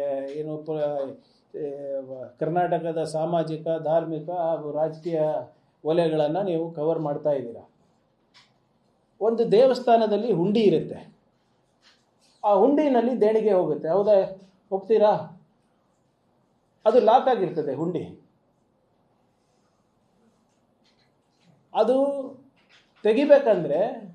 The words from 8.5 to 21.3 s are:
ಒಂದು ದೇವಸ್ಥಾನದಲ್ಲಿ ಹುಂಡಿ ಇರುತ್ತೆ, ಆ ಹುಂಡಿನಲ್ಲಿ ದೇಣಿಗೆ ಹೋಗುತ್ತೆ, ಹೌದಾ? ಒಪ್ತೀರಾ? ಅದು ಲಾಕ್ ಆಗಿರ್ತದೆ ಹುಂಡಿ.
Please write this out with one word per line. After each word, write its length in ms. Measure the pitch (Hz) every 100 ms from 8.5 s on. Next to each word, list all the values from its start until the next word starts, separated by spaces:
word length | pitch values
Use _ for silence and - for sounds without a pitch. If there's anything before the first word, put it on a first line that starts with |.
| _ _ _ _ _ _ -
ಒಂದು 300 | 208 226 214
ದೇವಸ್ಥಾನದಲ್ಲಿ 800 | 196 269 247 - 226 220 208 233
ಹುಂಡಿ 280 | 170 185 214
ಇರುತ್ತೆ, 540 | 208 156 - - - _ _ _ _ _ _ _ _ _ _ _ _ _ 214
ಆ 80 |
ಹುಂಡಿನಲ್ಲಿ 680 | 202 240 294 302 247 233 240
ದೇಣಿಗೆ 320 | 208 220 214
ಹೋಗುತ್ತೆ, 360 | 190 160 147 156
ಹೌದಾ? 500 | 185 208 202 185 - - _ _
ಒಪ್ತೀರಾ? 720 | 190 - 220 208 180 - - _ _ _ _ _ _ _ _ _ _ _ _ _ _ 220
ಅದು 140 | 226
ಲಾಕ್ 280 | 160 254 254
ಆಗಿರ್ತದೆ 460 | 226 175 - 139
ಹುಂಡಿ. 460 | 131 170 165 113 - _ _ _ _ _ _ _ _ _ _ _ _ _ _ _ _ _ _ _ _ 226 _ _ _ _ _ _ _ _ _ _